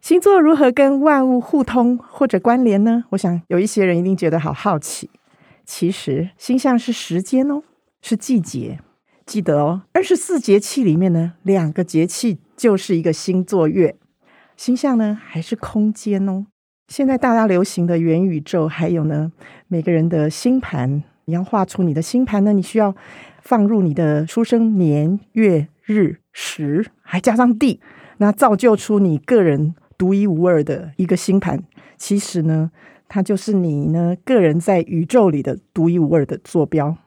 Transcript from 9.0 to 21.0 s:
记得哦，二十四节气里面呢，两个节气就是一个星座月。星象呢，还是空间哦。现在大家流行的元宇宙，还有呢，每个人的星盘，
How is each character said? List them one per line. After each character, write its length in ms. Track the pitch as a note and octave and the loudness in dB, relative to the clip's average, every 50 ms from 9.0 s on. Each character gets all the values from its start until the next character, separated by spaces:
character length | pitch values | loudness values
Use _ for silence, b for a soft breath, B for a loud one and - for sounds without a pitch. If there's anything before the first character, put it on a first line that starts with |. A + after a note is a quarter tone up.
| _ _ _ _ _ | _ _ _ _ _
记 180 | - - G#3 | -8 -6 -4
得 160 | F3 F3+ D3+ D3 | -2 0 0 2
哦， 240 | D3 D3+ E3+ F#3+ - _ | 0 0 -2 -4 -8 _
二 100 | _ - | _ -2
十 120 | F#4+ - F#4+ | 0 0 -2
四 240 | - - - F#4 D4 | -2 0 -4 -4 -4
节 220 | - - G3 G#3 | 2 2 2 2
气 240 | G3+ - - C#4 B3 | 2 -2 -4 -2 0
里 120 | F#3+ D3+ | 2 2
面 160 | E3 F#3+ F#3+ | 2 2 2
呢， 200 | E3+ E3 E3 F3 E3+ _ | 2 0 -2 -4 -6 _
两 300 | _ F#3+ G3 F#3+ E3 D#3 | _ 0 0 0 0 -2
个 100 | D3+ - | -2 -4
节 240 | F3+ E3 - D#3+ E3 | -6 -2 0 -2 -2
气 320 | F#3+ - - - A#3 F#3 - _ _ _ | -2 -4 -4 -2 -4 -4 -4 _ _ _
就 200 | - - A#3 G3+ | -2 0 2 2
是 200 | F#3 - - F#3+ | 2 0 -2 -2
一 60 | E3 | 0
个 100 | D#3 F3 | 0 -2
星 320 | D#3 - - - F3+ F#3 F3+ | -2 -2 -2 -2 -2 -2 -2
座 220 | - G#3+ F#3 D#3+ | 0 0 0 2
月。 300 | D3+ D#3+ F#3+ E3+ D3 - _ _ _ _ _ b b b b b b b | 2 2 2 2 0 0 _ _ _ _ _ b b b b b b b
星 200 | b - - B3 | b -4 -2 -2
象 200 | B3 - C#4 B3+ | 0 0 0 0
呢， 220 | A3+ A3 G#3 G#3 A3 | 0 0 -2 -4 -6
还 220 | - - - D#3+ | -10 -10 -10 -10
是 140 | E3 - A#3+ | -6 -6 -8
空 360 | - - - - A3 G#3+ G#3+ | -8 -8 -6 -2 -2 0 0
间 360 | G#3 - - G#3 G3+ F#3+ G3 G3 | -2 -4 -4 -4 -2 -2 -2 -2
哦。 180 | F#3 F#3+ G3+ _ _ _ _ _ _ _ _ | -4 -6 -8 _ _ _ _ _ _ _ _
现 200 | _ - - C#4 | _ -6 -2 -2
在 120 | C4 C4+ B3 | 0 0 0
大 160 | C#4 B3+ A3+ | 0 0 2
家 120 | A#3 A3 | 2 2
流 180 | G#3+ F#3 F3 F#3+ | 2 2 2 0
行 200 | - - - E3+ | -2 -2 -4 -2
的 140 | F3 F3 E3 | 0 0 0
元 260 | E3 E3+ D#3+ E3 F#3 | 0 0 2 2 0
宇 160 | G3 E3+ D3+ | 0 -2 -4
宙， 280 | D3 - - F3 D#3 D#3+ | -6 -4 -2 -2 -2 -2
还 200 | D3+ - E3 E3 | -4 -4 -4 -2
有 160 | F3+ E3 D3+ | -2 -2 -2
呢， 280 | D#3 D3+ D3+ D#3 E3 - B B B B B B | -2 -2 -2 -4 -6 -8 B B B B B B
每 160 | B F3+ E3+ | B -4 -4
个 80 | D#3 F#3 | 0 0
人 180 | E3+ D#3+ D#3+ E3+ | 0 2 2 0
的 220 | F3 D#3+ D3+ D3+ | 0 0 0 -2
星 300 | D#3 - - A#3+ B3+ C4 | -4 -2 0 0 0 0
盘， 420 | - - - C#3+ B2 C3 C#3 D3 | -2 -4 -6 -4 -2 -2 -2 -4